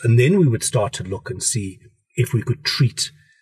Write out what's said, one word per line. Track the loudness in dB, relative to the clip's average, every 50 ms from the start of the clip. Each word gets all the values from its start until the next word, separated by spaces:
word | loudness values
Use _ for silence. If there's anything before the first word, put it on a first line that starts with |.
| 0
And | 4 4 6
then | 6 4 4 4
we | 4 2
would | 2 0 -4
start | -2 -2 -2 -2 -2 -4
to | -8 -10
look | -8 -10 -10 -8 -10
and | -10 -6
see | -6 -4 -4 -4 -6 -8 -12 -16 -20 -20 _ _ _ _ -4
if | -4 -2 0 0
we | -2
could | -2 -2 -4 -4 -4
treat | -4 0 2 0 0 0 -4 -8 -8 -8 _ _ _ _ _